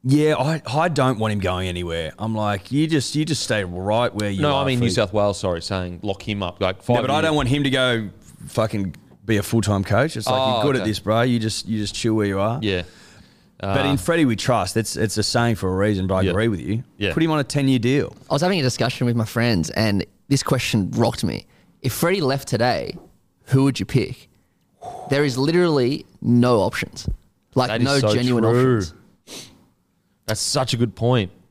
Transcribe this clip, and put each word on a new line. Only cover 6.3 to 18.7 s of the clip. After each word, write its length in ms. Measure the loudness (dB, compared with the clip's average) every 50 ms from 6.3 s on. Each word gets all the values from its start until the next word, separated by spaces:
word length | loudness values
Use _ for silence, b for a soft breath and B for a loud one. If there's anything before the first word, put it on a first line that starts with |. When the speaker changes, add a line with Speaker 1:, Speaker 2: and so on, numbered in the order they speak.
| -4 -4 -4
Speaker 2:
up, 180 | -6 -4 -2
like, 180 | -2 -2 -2 -4
Speaker 1:
No, 40 | -2
Speaker 2:
five 200 | 0 0 0 2
Speaker 1:
but 80 | 0
I 40 | 0 0
Speaker 2:
years. 40 | 0
Speaker 1:
don't 100 | 0 0
want 120 | 0 2 2
him 140 | 0 0 0
to 80 | 0
go 380 | 2 2 2 2 0 0 -2 -6 -12 -16 -20 -20 -20 -20 -18
fucking 480 | -6 -2 -2 0 0 0 -4 -4 -4 -6 -10 -18 -20 -20 _ -4
be 120 | 0 0
a 60 | 0 0
full-time 420 | 0 0 0 2 2 2 0 2
coach. 320 | 2 2 2 2 0 -2
It's 100 | -6 -2
like, 100 | 0 0 2
Speaker 2:
Oh, 140 | 2 0 0
Speaker 1:
"You're 80 | 2 2
good 120 | 2 2
at 60 | 0 0
Speaker 2:
okay. 80 | -2
Speaker 1:
this, 80 | -4 -4
bro. 240 | -2 0 2 2 2
You 160 | 2 0 0
just, 280 | 0 -2 -4 -6 -6 -4
you 100 | -4 -4
just 160 | -4 -4 -6
chill 200 | -2 -2 0 2
where 120 | 2 0
you 140 | 0 0 0
are." 180 | 0 -2 -2 -2 -2
Speaker 2:
Yeah. 200 | -2 -2 -2 -4 B B B B B B B B B B B B B B _
Speaker 1:
But 260 | -6 -2 -2 0 0
in 60 | 0 0
Speaker 2:
Uh, 40 |
Speaker 1:
Freddie 280 | 0 0 0 2 2 4
we 100 | 2 2
trust. 420 | 0 0 0 2 2 0 0 -2
It's, 200 | -2 -2 -2 -2
it's 200 | -2 -2 -2 0 -2
a 40 | -2
saying 320 | 0 0 0 2 2 0
for 140 | 0 -2 -2 0
a 40 |
reason, 320 | 2 2 2 2 0 0 0
but 80 | 0
I 60 | 2 2
Speaker 2:
Yeah. 80 | 2 2
Speaker 1:
agree 160 | 2 0 0
with 120 | 0 -2
you. 220 | -4 -4 -4 -4 -6 -10 _ -4
Speaker 2:
Yeah. 140 | -4 -2 0
Speaker 1:
Put 80 | 0 2
him 80 | 2
on 80 | 2 0
a 60 | -2
ten-year 340 | -2 -2 0 2 2 2 2
deal. 380 | 2 2 0 0 0 -2 -6 -16 -8 -4
Speaker 3:
I 40 | -2
was 80 | 0 0
having 160 | 0 0 0
a 40 | 0
discussion 440 | -2